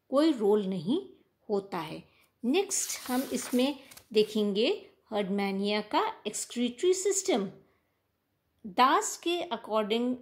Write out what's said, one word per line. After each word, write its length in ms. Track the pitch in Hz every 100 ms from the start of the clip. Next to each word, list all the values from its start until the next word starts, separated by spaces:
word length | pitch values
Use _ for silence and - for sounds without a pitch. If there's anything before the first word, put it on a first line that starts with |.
| -
कोई 220 | 269 320
रोल 340 | 254 202 214 190
नहीं 440 | 190 156 330 392 - _ _ -
होता 280 | 202 196 180
है। 260 | 156 165 - _ _ _ 226
नेक्स्ट 640 | 330 392 - - - -
हम 180 | 254 277
इसमें 460 | 247 - 247 269 294 - - -
देखेंगे 760 | 220 214 214 208 196 254 415 - _ -
हर्डमैनिया 720 | 214 190 202 196 196 202 208
का 320 | 208 311 427 - 208
एक्सक्रीटरी 640 | - - 240 240 240 359
सिस्टम। 560 | 359 403 381 - 262 190 - _ _ _ _ _ _ _ _ _ _ 214
दास 500 | 180 254 349 403 -
के 240 | 339 349
according 720 | - 220 - 220 208 226 247 247